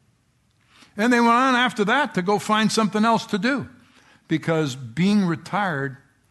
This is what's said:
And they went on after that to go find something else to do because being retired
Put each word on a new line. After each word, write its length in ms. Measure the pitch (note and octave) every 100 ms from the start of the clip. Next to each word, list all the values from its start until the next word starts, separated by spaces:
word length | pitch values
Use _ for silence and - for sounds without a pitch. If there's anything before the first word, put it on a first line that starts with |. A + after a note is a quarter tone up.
| _ _ _ _ _ _ _ _ - G3+
And 160 | A#3+
they 60 | A#3+
went 140 | A#3
on 200 | A#3 C4+
after 320 | B3 B3 F#3+ G3+
that 300 | C4 C#4+ F#3
to 80 |
go 160 | F3 G#3
find 320 | - G#3+ G#3+
something 340 | A3 G#3+ G#3+ A3+
else 220 | A3+ -
to 100 | G#3
do 320 | A3+ C#4 - - _ _ _ _ -
because 480 | D#3+ D#3+ D#3+ D3 B2+
being 500 | A#2+ B2 F#3+ G#3 F3+
retired 720 | D#3+ - F#3 G3 C#3 C#3 B2+ _ _ _